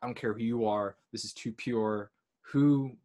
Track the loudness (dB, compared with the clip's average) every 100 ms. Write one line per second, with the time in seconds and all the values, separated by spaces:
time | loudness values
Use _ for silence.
0 | -10 -4 -4 -2 -2 0 2 0 -2 -6
1 | _ -10 -10 -8 -8 -6 -2 0 2 0
2 | -4 _ _ _ -4 4 6 4 2 -8